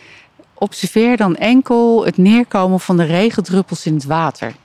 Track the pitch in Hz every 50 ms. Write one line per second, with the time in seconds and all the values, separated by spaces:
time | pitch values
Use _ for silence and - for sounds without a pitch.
0 | - - - - _ _ _ _ - _ _ - 202 202 - - - 175 - 214
1 | 226 240 247 226 220 190 165 - - 214 247 262 262 - 240 233 233 233 233 226
2 | - - - - 180 196 220 240 247 - - 202 185 185 185 185 - - 185 170
3 | 170 151 165 175 202 233 - - 180 - 180 190 185 - 180 - - 170 156 156
4 | 131 135 156 165 165 147 - - - 113 113 -